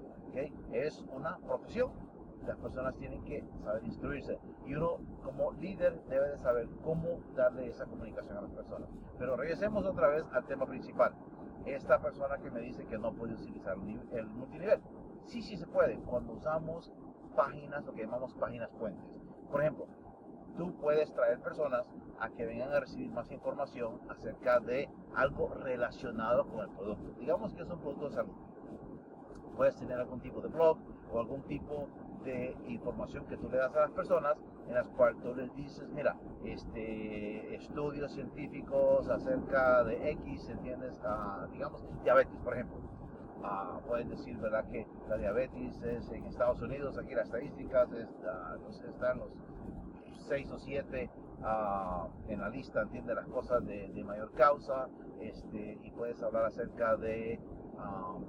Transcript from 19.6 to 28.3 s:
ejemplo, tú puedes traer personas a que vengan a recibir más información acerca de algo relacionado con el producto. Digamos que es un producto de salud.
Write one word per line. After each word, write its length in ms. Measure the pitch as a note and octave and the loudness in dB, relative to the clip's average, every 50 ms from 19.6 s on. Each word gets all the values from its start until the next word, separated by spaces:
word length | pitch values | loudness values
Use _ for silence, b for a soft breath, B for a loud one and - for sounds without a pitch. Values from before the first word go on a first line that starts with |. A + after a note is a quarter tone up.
ejemplo, 260 | D3 D#3 - - - - - - - - - - - - - - - - - | 4 4 2 0 -6 -10 -12 -14 -16 -16 -16 -16 -16 -16 -16 -14 -14 -10 -6
tú 180 | D#3 E3+ F3+ - - | -4 -4 -4 -4 2
puedes 340 | C#3+ D3 D3+ D#3 D3 - | 4 6 6 6 6 4
traer 280 | - - B2 A#2 B2 - | 4 6 6 6 6 4
personas 480 | - E3+ E3 D#3+ D3+ C3+ B2+ A#2+ - - - - - - - - | 2 -2 0 0 2 2 2 2 0 -2 -8 -14 -12 -10 -6 -4
a 120 | A2+ A2 | -4 -4
que 140 | - A#2+ A#2 | -2 -2 -2
vengan 280 | A2+ A2+ A#2 B2+ C#3 | -2 -2 -2 0 2
a 80 | D3 C#3+ | 4 2
recibir 300 | C3+ - - B2 C3 A#2+ | 2 2 -2 -6 -4 -2
más 180 | A#2 A#2+ A2+ - | -2 -4 -4 -4
información 720 | C#3 B2+ - C3+ - C#3 C3+ - - B2 A#2 A2+ A2 - - A2 | -6 -4 -4 -2 0 0 -2 -2 -2 -2 -4 -4 -4 -6 -8 -10
acerca 500 | A2+ - - A2+ G2 - - B2+ B2 A#2+ | -10 -8 -8 -8 -6 2 6 8 8 8
de 300 | - A#2 B2 C3+ D3 - - - - - - | 6 4 0 0 0 -2 -6 -12 -12 -4 2
algo 340 | A2+ C3 C#3+ - - D#3+ - | 4 4 4 4 2 0 0
relacionado 1000 | - - - C3 B2+ A#2+ A#2+ A2+ - - - A#2+ A2 A2 A2+ A2+ B2 - - - | -2 -4 -2 -2 0 2 0 0 0 -2 -6 -4 -2 0 4 6 6 6 6 4
con 120 | A#2 A2 | 0 -4
el 100 | G2 F2+ | -4 -4
producto. 420 | E2+ F2+ G2 G#2+ G2+ E2 - C#2+ - - | -6 -6 -4 -4 -4 -4 -6 -8 -8 -2
Digamos 340 | A#2+ D3 F3 G3 A3+ - - | 2 2 2 2 2 -2 -4
que 80 | - | -6
es 80 | E3+ - | -6 -6
un 80 | F3 D#3 | -6 -6
producto 300 | D#3 D3 C3+ - D3+ C#3 | -4 -6 -4 -4 -4 -2
de 60 | - | -2
salud. 200 | A#2+ A2 G2 | -2 -2 -2